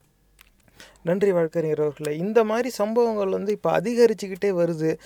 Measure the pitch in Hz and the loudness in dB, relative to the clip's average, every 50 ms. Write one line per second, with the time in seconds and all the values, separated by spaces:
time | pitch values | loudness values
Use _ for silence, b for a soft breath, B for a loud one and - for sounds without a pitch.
0 | _ _ _ _ _ _ _ - - _ _ _ _ _ B B B B B B | _ _ _ _ _ _ _ -20 -20 _ _ _ _ _ B B B B B B
1 | B 165 180 196 202 202 180 175 165 160 - 170 156 156 151 151 151 151 139 - | B -2 0 2 2 2 2 2 0 0 -2 -2 -2 0 0 0 -2 -2 -4 -4
2 | 151 147 151 160 175 208 214 233 220 214 220 233 247 254 - - 202 214 226 240 | -6 -6 -4 -4 -2 0 2 2 2 2 0 -2 -2 -4 -4 -4 -4 0 0 2
3 | 240 226 220 208 196 190 190 185 190 208 208 - - 165 160 165 170 233 240 233 | 0 2 0 -2 -2 -2 -2 -2 -2 -4 -4 -2 0 0 0 0 0 0 2 4
4 | 240 220 220 180 208 185 196 180 196 202 190 175 170 165 170 156 160 160 160 - | 4 4 4 0 -8 -10 -6 -4 -2 0 0 2 0 0 0 0 -2 -2 -2 -4
5 | B | B